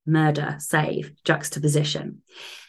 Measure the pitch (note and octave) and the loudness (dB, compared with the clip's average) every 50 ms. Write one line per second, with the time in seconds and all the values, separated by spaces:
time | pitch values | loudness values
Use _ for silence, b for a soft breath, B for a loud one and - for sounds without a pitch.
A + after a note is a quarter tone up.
0 | - D3+ D#3+ D#3 D#3 D3+ D3 C#3+ D3 - D3+ - - - - D#3 D#3 - D3 - | -2 2 4 4 4 4 2 2 -2 -4 -6 -6 -4 0 0 0 2 0 -2 -4
1 | D3 - - _ - - D#3 D3+ - - - D3+ D3 D3+ D3 D3 D3 - - D3+ | -6 -8 -10 _ 0 0 0 0 0 -6 -4 0 2 2 4 2 2 0 -2 -4
2 | - - - - _ B B B B B B B B | -6 -8 -12 -14 _ B B B B B B B B